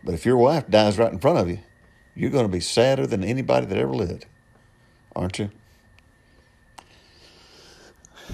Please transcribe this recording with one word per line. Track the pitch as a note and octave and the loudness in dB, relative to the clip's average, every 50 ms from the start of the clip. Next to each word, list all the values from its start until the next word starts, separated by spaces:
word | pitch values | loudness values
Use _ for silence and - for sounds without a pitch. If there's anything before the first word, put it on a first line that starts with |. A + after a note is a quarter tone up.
| - | -6
But | - F2 | -6 -8
if | E2+ - | -4 0
your | A#2 B2 | 2 4
wife | B2 A#2+ C3 D#3+ D#3+ - - | 4 4 4 4 0 -2 2
dies | - G#2+ G#2+ G#2 G#2 F#2+ | 4 4 4 4 4 2
right | A#2 A#2 - | 0 0 0
in | F#2 | 0
front | - C#3 F3 D3+ | 0 2 2 2
of | G2 F2 | 0 -2
you, | E2+ G2+ - _ _ _ _ _ _ _ _ _ _ | -4 -8 -12 _ _ _ _ _ _ _ _ _ _
you're | - - C3 | -6 -4 -2
gonna | C3+ C#3+ A#2 G2+ | 0 0 0 0
be | F2+ F2+ | -2 -4
sadder | E2+ - - - A#2 C3 C3+ C3 C3+ C3 | -6 -2 2 2 4 4 2 0 -2 -2
than | A#2+ G2+ F#2+ | -2 -4 -2
anybody | G2+ B2 C3 - B2 B2+ B2+ B2 G#2 | -2 -4 -4 -2 0 0 0 0 -2
that | F#2+ G#2 | -2 -2
ever | B2 C3+ C3 | -2 -2 -2
lived, | B2+ G#2 F2 - - - - _ _ _ _ _ _ _ _ _ _ _ _ _ _ _ _ - | -4 -4 -4 -6 -10 -14 -20 _ _ _ _ _ _ _ _ _ _ _ _ _ _ _ _ -10
aren't | - F2 F2+ F#2 - | -6 -6 -6 -6 -6
you? | G#2+ G#2 - - _ _ _ _ _ _ _ - _ _ _ _ _ _ _ _ _ _ _ _ _ _ _ - - _ _ _ _ _ _ _ - - _ - - - - - - - - - - - _ _ _ - _ - - - | -8 -8 -8 -14 _ _ _ _ _ _ _ -20 _ _ _ _ _ _ _ _ _ _ _ _ _ _ _ -20 -20 _ _ _ _ _ _ _ -20 -20 _ -20 -20 -20 -20 -20 -20 -20 -20 -20 -20 -20 _ _ _ -20 _ -20 -18 -16